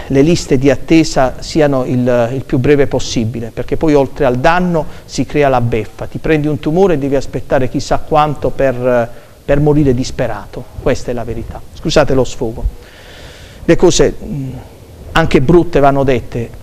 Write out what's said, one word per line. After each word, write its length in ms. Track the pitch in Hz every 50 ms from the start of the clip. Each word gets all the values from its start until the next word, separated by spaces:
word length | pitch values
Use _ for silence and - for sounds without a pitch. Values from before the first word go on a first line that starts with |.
| -
le 160 | - 135 135 143
liste 360 | 165 175 - - - 151 127
di 120 | 135 147
attesa 680 | 127 - - - 165 160 156 - - 147 131 127 - -
siano 460 | - - - 165 151 147 139 131 127
il, 460 | 135 135 127 123 123 123 123 117 117 131
il 120 | 135 127
più 140 | - - 135
breve 300 | 120 139 147 139 139 110
possibile, 600 | - 123 - - - 131 113 110 123 117 117 110 -
perché 220 | - 120 - 143
poi 180 | 123 160 156 147
oltre 300 | 143 135 127 - - 147
al 120 | 127 120
danno 480 | 123 135 165 170 185 180 180 170 160 143 - - - -
si 200 | - - - 131
crea 240 | - - 147 143 135
la 120 | 131 123
beffa. 460 | 123 117 120 113 104 - - - 120
Ti 120 | - - 123
prendi 300 | - 143 160 151 143 151
un 100 | 151 131
tumore 360 | - 151 151 175 196 190 165
e 40 | 139
devi 160 | 139 135 139
aspettare 540 | 135 - - - 131 - - 160 139 131 123
chissà 300 | - 147 - - 147 -
quanto 520 | - - 160 151 151 151 139 - - -
per, 240 | - - 135 135 120
eh, 340 | 123 123 127 123 120 117 110 - - - - - - -
per 160 | - 143 147
morire 340 | 151 151 147 151 151 135 123
disperato. 680 | 127 127 - - - 131 117 107 101 98 - - 135 123 - - - -
Questa 300 | 143 123 - - - 120
è 20 |
la 100 | 120 113
verità. 360 | 120 110 - - - - - - - -
Scusate 420 | - - 165 127 160 143 - 139
lo 100 | 131 123
sfogo. 400 | - - - 127 113 117 123 - - - - - - - - - - - - - - - - - - - - -
Le 100 | - 165
cose, 400 | - 190 175 - - 147 104 - - -
mm, 260 | 220 208 143 135 131 127 127 - - - - - - - - - - -
anche 280 | 165 160 - - 156
brutte 400 | 131 - 165 175 160 - - 147
vanno 240 | 139 139 139 139 139
dette 460 | 131 131 113 - - - 123 117 - - -